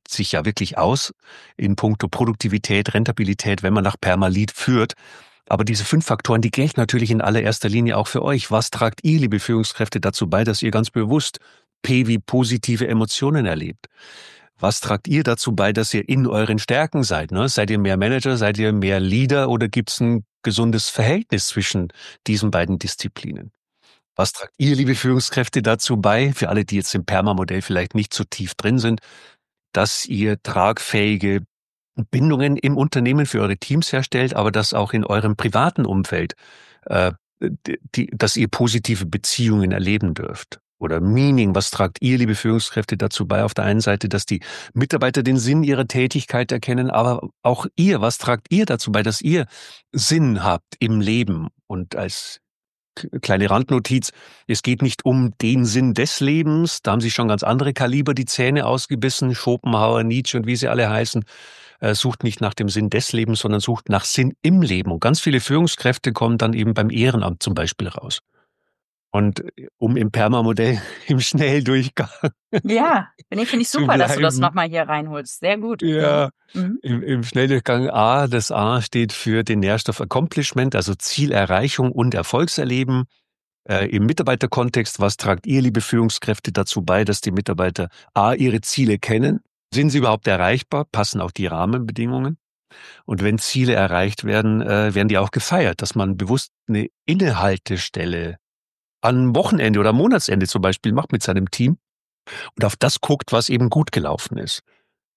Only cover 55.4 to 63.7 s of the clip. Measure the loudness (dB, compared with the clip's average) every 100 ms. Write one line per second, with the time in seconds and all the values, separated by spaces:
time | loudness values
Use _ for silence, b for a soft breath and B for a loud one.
55.4 | 2 2 2 2 2 2 0 0 0 2
56.4 | 2 2 0 -2 0 0 0 0 0 0
57.4 | 0 0 0 0 0 0 0 -2 -2 -2
58.4 | 0 0 0 -2 -2 -2 -2 0 -2 -2
59.4 | -2 -2 0 2 2 2 0 -2 -2 -4
60.4 | -2 -2 0 0 0 0 -2 -4 -6 B
61.4 | B B B B -2 0 -2 -2 -4 -2
62.4 | -4 -2 -2 0 0 0 0 -2 0 0
63.4 | 0 0 0